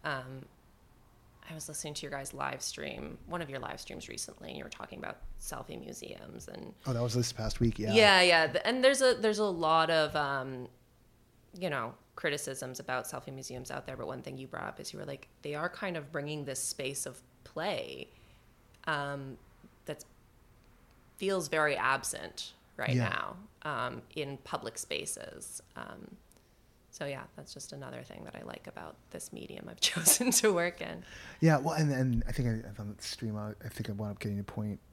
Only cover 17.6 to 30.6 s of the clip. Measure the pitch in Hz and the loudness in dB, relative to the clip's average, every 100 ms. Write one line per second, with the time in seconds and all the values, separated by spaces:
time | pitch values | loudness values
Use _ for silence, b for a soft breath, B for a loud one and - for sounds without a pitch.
17.6 | 175 165 64 67 - b b b b b | -4 -2 -4 -8 -14 b b b b b
18.6 | - - - 147 143 143 135 127 - - | -20 -10 -2 -2 -2 -6 -8 -12 -18 -20
19.6 | - - - 147 - - - - - - | -20 -16 -10 -10 -12 -20 -20 -20 -20 -20
20.6 | - - - - - - 190 190 151 156 | -20 -20 -20 -20 -20 -4 0 2 2 2
21.6 | 151 139 123 135 - - 85 - - - | 4 4 4 2 0 -6 -8 -10 -12 -12
22.6 | - - - 123 110 - - 180 208 _ | -20 -4 2 2 2 0 -2 -8 -16 _
23.6 | 151 131 123 123 - - 139 135 - - | -6 -2 -4 -6 -10 -8 -6 -6 -6 -6
24.6 | - - - 73 - - - - - - | -6 -8 -6 -6 -4 -8 -10 -12 -12 -14
25.6 | - - - - - - _ b b b | -14 -12 -12 -12 -16 -18 _ b b b
26.6 | b b _ - 143 135 - - 143 143 | b b _ -10 -6 -6 -10 -16 -16 -14
27.6 | - 139 131 127 123 - - - - - | -12 -12 -10 -12 -12 -14 -12 -12 -12 -12
28.6 | - - 80 - - - - - - - | -12 -14 -14 -16 -14 -14 -12 -12 -12 -12
29.6 | - - - - 165 - 247 - 220 180 | -14 0 0 4 6 6 6 6 6 4